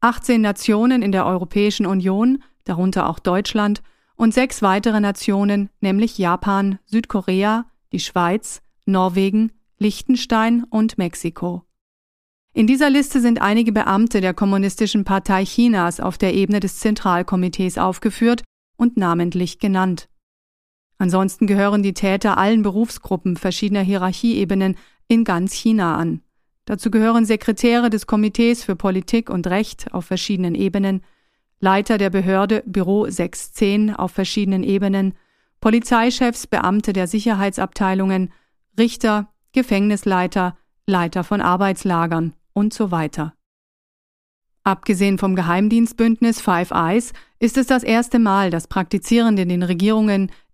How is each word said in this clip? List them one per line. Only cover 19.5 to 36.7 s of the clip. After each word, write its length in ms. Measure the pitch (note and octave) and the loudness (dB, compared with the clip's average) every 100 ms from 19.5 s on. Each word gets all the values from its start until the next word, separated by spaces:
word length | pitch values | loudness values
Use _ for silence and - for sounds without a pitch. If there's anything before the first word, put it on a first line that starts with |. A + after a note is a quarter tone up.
| - | -2
genannt. 500 | G#3 F#3+ F#3 E3+ - _ _ _ _ _ _ _ _ _ | -2 0 0 -2 -10 _ _ _ _ _ _ _ _ _
Ansonsten 520 | F#3 F#3 F#3+ - G#3 | 0 2 0 0 0
gehören 340 | G3+ G3+ G#3 | 2 2 2
die 120 | G3 | 0
Täter 440 | F#3 G3 G3 G#3+ F#3 | -2 -2 0 0 2
allen 240 | G3 A3+ | 2 2
Berufsgruppen 720 | G3+ G3 A3+ - - F#3 F#3+ E3+ | 2 0 -2 -4 -6 -4 -2 -2
verschiedener 440 | F#3+ F3+ G#3 G3+ | -4 -2 -2 0
Hierarchieebenen 960 | F#3+ G3 F#3 F#3 A#3 A3+ F#3 F#3+ F#3+ F#3 _ _ _ | 0 0 -2 -2 -2 0 0 0 0 -2 _ _ _
in 160 | A3+ | 2
ganz 280 | A3 F3 F#3+ | 2 0 -2
China 440 | - A3+ A3 F3 D3+ | -2 0 2 2 0
an. 240 | E3 E3 - _ _ _ | -2 -4 -10 _ _ _
Dazu 280 | - G#3 A3 | -8 -4 0
gehören 320 | A3 A3+ A#3 | 2 4 2
Sekretäre 680 | A3 G#3+ - G#3 A#3+ A#3+ A#3+ | 2 0 0 0 2 2 2
des 160 | G#3+ - | -2 0
Komitees 560 | G#3+ G#3+ - A#3 A#3+ | 0 0 2 2 2
für 140 | - F3+ | -4 -4
Politik 540 | G3 F#3 F#3 A#3 A3+ | -2 -2 0 -2 -2
und 180 | F#3 F3 | -4 -2
Recht 440 | F#3+ G#3+ - - | -2 -2 -8 -8
auf 120 | F3+ | -8
verschiedenen 500 | - F#3 - G3 F3 | -6 -6 -4 -2 -2
Ebenen, 480 | E3 F#3+ G3 G3 F#3+ - _ _ _ _ _ | -2 -2 0 -2 -2 -6 _ _ _ _ _
Leiter 400 | G3 G3 G#3 G#3+ | 0 2 0 0
der 120 | G3 | 0
Behörde 520 | F#3+ F3+ F#3+ G3+ A3 - | 0 0 0 2 0 -2
Büro 440 | F#3+ F3+ G3+ - | -4 0 0 -2
sechs 420 | F#3 F3 - - | -4 -6 -6 -16
zehn 400 | - G3+ G#3 G#3+ | -2 0 2 0
auf 200 | - F#3 | -2 -6
verschiedenen 500 | - F#3+ - G3 F#3+ | -4 -4 -2 -2 -2
Ebenen, 520 | F3+ G3 G3 G3 F#3+ - _ _ _ _ | 0 0 0 0 -2 -4 _ _ _ _
Polizeichefs, 840 | A3 A#3 A3+ A#3 A#3 B3 B3 A#3 - | 2 2 2 2 2 2 -2 -2 -4
Beamte 460 | G#3 - | -2 0